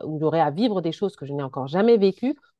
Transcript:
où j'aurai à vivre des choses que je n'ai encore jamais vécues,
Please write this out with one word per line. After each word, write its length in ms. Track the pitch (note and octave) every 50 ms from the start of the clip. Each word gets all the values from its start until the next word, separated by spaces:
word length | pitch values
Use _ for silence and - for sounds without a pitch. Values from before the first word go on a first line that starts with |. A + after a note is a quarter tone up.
| -
où 140 | D3+ D#3 D3
j'aurai 200 | D#3 D3+ D3+ E3
à 100 | D#3 D3+
vivre 320 | C#3+ F3 A#3 C4 G#3 F#3
des 100 | E3 E3
choses 240 | D#3+ - G3+ F#3+ -
que 80 | - D3
je 80 | C3+
n'ai 100 | C#3+ C#3+
encore 260 | C#3 C3 - C#3 C3 C3+
jamais 280 | D3 F#3 G#3 A#3 A#3
vécues, 400 | G#3+ G3 F#3+ F#3 - - B3+ D4+ - _ _ _